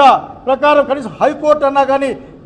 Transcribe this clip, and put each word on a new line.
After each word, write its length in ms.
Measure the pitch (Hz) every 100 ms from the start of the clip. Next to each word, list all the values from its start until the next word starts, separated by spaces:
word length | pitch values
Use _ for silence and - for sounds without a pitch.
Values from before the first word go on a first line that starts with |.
| 269 208 - - -
ప్రకారం 380 | 262 294 294
కనీసం 320 | 269 277 226 156
హైకోర్టు 420 | 254 254 202 202
అన్నా 200 | 185 185
కానీ 340 | 180 269 254 208 - -